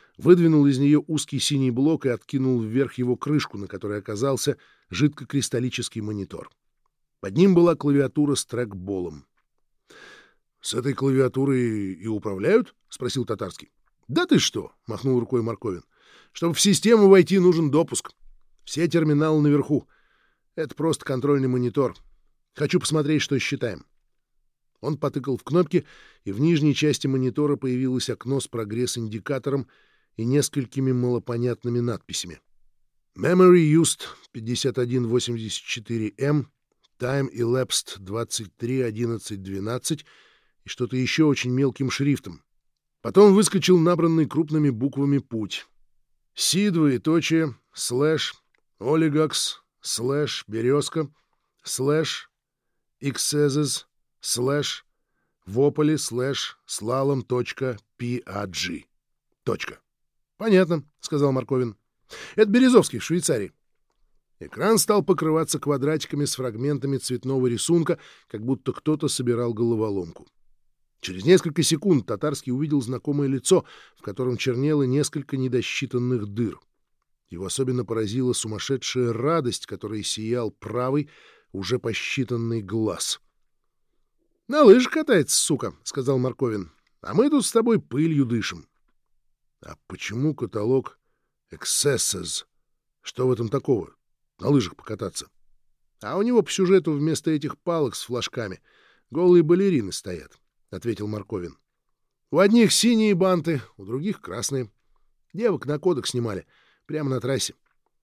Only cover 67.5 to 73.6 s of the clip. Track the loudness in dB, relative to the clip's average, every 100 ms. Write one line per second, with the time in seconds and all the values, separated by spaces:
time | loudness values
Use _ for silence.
67.5 | 0 2 2 2 -4 -8 -20 _ -8 -4
68.5 | -4 -4 -4 -2 -2 -2 -2 -2 -2 -2
69.5 | 0 0 0 -2 -4 -6 -12 -20 _ _
70.5 | _ _ _ _ _ -12 -2 4 4 4
71.5 | -2 0 0 2 2 0 -6 -6 -6 -6
72.5 | -4 -2 -2 -2 -6 -4 -2 -2 -2 2
73.5 | 2